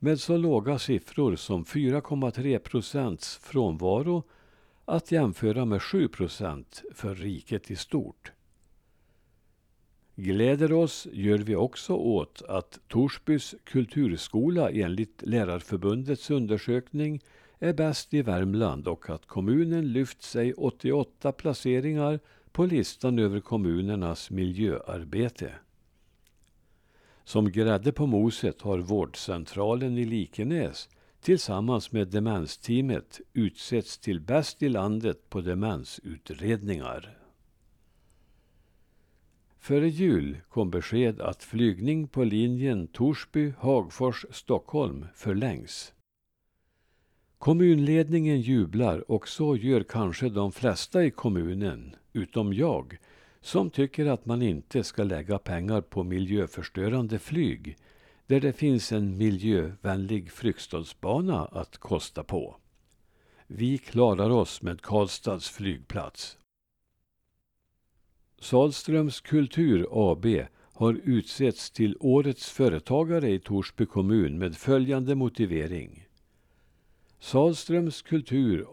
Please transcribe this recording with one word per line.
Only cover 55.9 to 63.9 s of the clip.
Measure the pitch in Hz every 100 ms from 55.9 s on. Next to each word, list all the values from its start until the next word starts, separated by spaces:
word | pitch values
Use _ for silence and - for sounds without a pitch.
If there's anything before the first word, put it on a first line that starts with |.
| -
miljöförstörande | 90 92 92 101 85 - 85 - 101 127 113 107
flyg, | - 156 131 60 - - _ _ _ _ -
där | 135
det | 139
finns | 123 151 123 -
en | 110 101 95
miljövänlig | 110 98 107 101 80 98 104 95 95 107 87
Fryksdalsbana | - 117 87 - 78 82 - 87 127 185 120 78
att | - 80 -
kosta | - 90 - -
på. | 78 95 - - _ _ _ _ _ _ _ _ -
Vi | 101 120 135
klarar | -